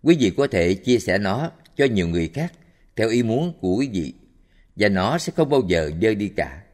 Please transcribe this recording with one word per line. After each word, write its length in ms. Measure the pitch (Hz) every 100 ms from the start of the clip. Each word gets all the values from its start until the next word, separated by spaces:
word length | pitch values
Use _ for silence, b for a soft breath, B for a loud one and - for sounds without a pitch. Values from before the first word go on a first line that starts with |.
quý 140 | 143 165
vị 120 | 110 85
có 100 | 139
thể 280 | 95 85
chia 240 | 95 - 120
sẻ 200 | - 92
nó 320 | 98 110 165 - - -
cho 80 |
nhiều 240 | 127 107 85
người 200 | 85 80
khác 240 | - 170 - b b b -
theo 120 | 113
ý 140 | 120
muốn 360 | 113 117 175 170
của 140 | 92 95
quý 120 | 139
vị, 220 | 175 160 - _ _ _ _ _ -
và 120 | 104
nó 300 | 95 98 165
sẽ 140 | - 170
không 120 | 151
bao 140 | 139 95
giờ 220 | 87 78 80
dơ 120 | 110
đi 140 | 107 101
cả. 340 | - 71 67 -